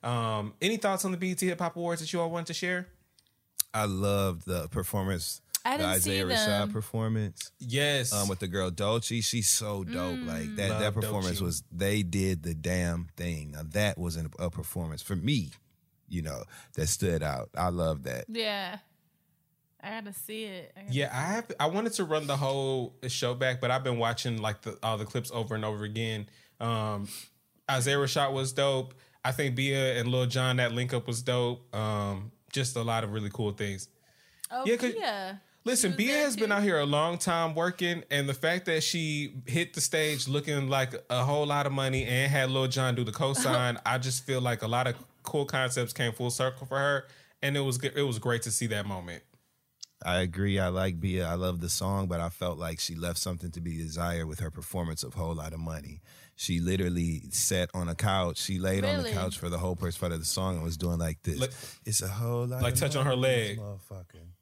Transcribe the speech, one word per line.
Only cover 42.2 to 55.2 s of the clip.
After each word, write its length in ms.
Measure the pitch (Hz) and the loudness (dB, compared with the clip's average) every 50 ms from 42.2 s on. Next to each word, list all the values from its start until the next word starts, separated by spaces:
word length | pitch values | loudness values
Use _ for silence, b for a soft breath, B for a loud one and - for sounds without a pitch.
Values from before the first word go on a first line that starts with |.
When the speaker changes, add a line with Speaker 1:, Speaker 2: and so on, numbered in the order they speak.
| 135 139 | 4 4
Speaker 1:
had 200 | 139 143 131 131 | 4 4 4 4
Lil 160 | 131 131 131 | 2 2 2
Jon 280 | 127 127 135 131 127 120 | 2 2 2 2 2 2
do 100 | 120 123 | 0 0
the 80 | 113 107 | -2 -2
cosign, 680 | - 143 135 139 131 - 139 127 123 123 123 120 117 - | 0 0 0 2 2 2 4 4 4 4 2 0 0 0
Speaker 3:
<laughs> 40 | |
Speaker 1:
I 100 | 113 120 | 0 0
just 300 | 131 123 131 123 127 - | 2 0 0 -2 -4 -2
feel 160 | - 135 131 123 | 0 0 2 2
like 180 | 123 120 110 | 0 0 0
a 80 | - 107 | 0 0
lot 180 | 117 123 127 | 2 2 2
of 100 | 127 117 - - - _ _ _ | 2 0 -4 -8 -20 _ _ _
cool 240 | - - 151 143 | -2 0 0 0
concepts 480 | 139 - 135 131 127 127 131 123 113 - | 0 0 0 2 2 2 0 -2 -2 0
came 180 | - 135 117 117 | 0 0 0 0
full 180 | - 123 123 | 0 -2 -2
circle 360 | 120 - 131 131 127 - 135 | 0 2 0 0 0 -4 -8
for 120 | 127 135 139 | -4 -2 0
her, 280 | 139 143 143 135 131 B B B B B B B | 2 2 2 0 -2 B B B B B B B
and 160 | - 139 143 | -2 0 0
it 40 | 143 | 2
was 180 | 139 135 123 123 | 2 2 0 0
g-, 140 | 131 135 - | -2 -2 0
it 80 | 143 143 | 2 0
was 160 | 139 117 110 | 2 0 0
great 240 | - 127 120 117 117 | 0 0 0 0 0
to 80 | 117 | -2
see 160 | 107 - 123 | -2 -2 0
that 180 | 113 107 104 101 | 0 -2 -2 -2
moment. 380 | 101 98 92 87 87 87 76 - _ _ _ _ _ _ _ _ _ _ _ - - _ _ - | -4 -4 -6 -6 -8 -10 -12 -14 _ _ _ _ _ _ _ _ _ _ _ -20 -20 _ _ -2
Speaker 2:
I 180 | - 90 90 | 0 2 2
agree. 380 | 92 90 82 95 98 101 98 98 | 2 2 0 0 2 2 4 4
I 100 | 95 90 | 2 2
like 300 | 90 92 92 95 90 82 | 2 2 0 0 0 0
Bia. 300 | 82 98 90 92 87 82 | 0 0 0 2 0 0
I 60 | 85 | 0
love 260 | 87 92 90 90 87 | 0 0 0 0 0
the 80 | 82 87 | -2 -2
song, 380 | - - 90 95 98 98 95 90 | -2 -2 0 0 0 0 0 0
but 120 | 87 82 85 | 0 -2 -2
I 80 | 85 | -4
felt 260 | 87 - 92 90 85 76 | -4 -4 -4 -4 -4 -4
like 220 | 85 82 82 78 | -4 -6 -4 -4
she 140 | - - 85 | -4 -6 -4
left 240 | 82 82 87 85 82 | -4 -4 -4 -2 -2
something 320 | - 92 90 82 - 87 | -2 -4 -4 -4 -6 -8
to 100 | 80 87 | -6 -6
be 160 | 82 85 82 | -6 -4 -4
desired 500 | 80 82 80 76 82 85 87 87 85 82 | -4 -4 -6 -4 -2 -2 -2 0 -2 -4
with 140 | 78 76 76 | -4 -6 -6
her 100 | 82 80 | -6 -6
performance 520 | - - - - - 92 87 82 80 - - | -6 -10 -12 -6 -4 -4 -2 -2 -4 -4 -6
of 100 | 62 - | -8 -6
Whole 220 | - | -4